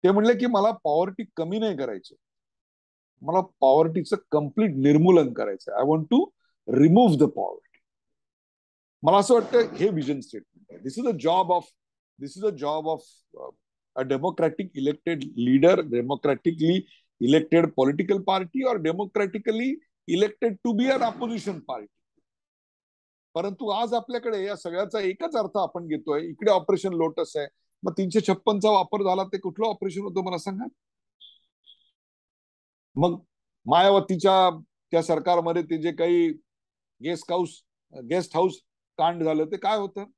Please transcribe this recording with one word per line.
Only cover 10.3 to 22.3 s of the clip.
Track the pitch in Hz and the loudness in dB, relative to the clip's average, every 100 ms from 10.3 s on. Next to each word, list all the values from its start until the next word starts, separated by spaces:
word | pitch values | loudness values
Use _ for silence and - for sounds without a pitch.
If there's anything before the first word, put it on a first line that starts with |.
| 107 _ _ _ | -18 _ _ _
आहे. | 87 | -14
This | 120 220 | -12 -4
is | 247 | -4
the | 170 147 | -2 0
job | 180 175 | 0 0
of, | 175 165 _ _ _ _ _ | -2 -4 _ _ _ _ _
this | 139 185 | -18 -6
is | 214 | -6
the | 151 | -4
job | 143 156 156 | -6 -4 -4
of, | 160 _ _ _ - | -6 _ _ _ -18
uh, | 65 _ _ _ _ - | -18 _ _ _ _ -8
a | 131 | -4
democratic | 135 175 165 165 160 190 143 | -2 -2 -2 -2 -2 -10 -6
elected | 135 147 - 165 | -6 -4 -6 -6
leader, | 147 117 120 135 165 165 156 120 | -8 -4 2 6 6 4 0 -4
democratically | 123 143 147 131 170 165 160 185 185 _ _ _ | -4 -4 -2 -2 -4 0 0 0 -4 _ _ _
elected | 120 156 156 170 | 2 2 4 2
political | 165 - 131 147 196 196 | 2 0 0 0 -2 -2
party | 196 190 180 262 254 | 0 -2 -4 -4 -2
or | 214 | -2
democratically | 160 175 202 - 196 214 226 220 262 294 _ _ - | -4 -4 -4 -4 -4 -4 -6 -4 -4 -6 _ _ -4
elected | 185 208 - 233 | 0 0 0 -4
to | 196 240 214 | -2 -4 -2
be | 254 | 0
an | 269 | 0
opposition | 233 - 233 226 202 | -2 -4 -8 -6 -8
party. | 165 135 120 104 _ _ _ _ | -10 -10 -12 -12 _ _ _ _